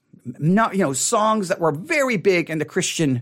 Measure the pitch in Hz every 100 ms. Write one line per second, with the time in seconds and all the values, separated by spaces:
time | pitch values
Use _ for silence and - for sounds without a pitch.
0 | _ - 123 - 151 196 226 190 156 131
1 | - 220 214 220 175 - 165 147 254 311
2 | 262 214 190 180 160 160 147 185 - -
3 | 156 123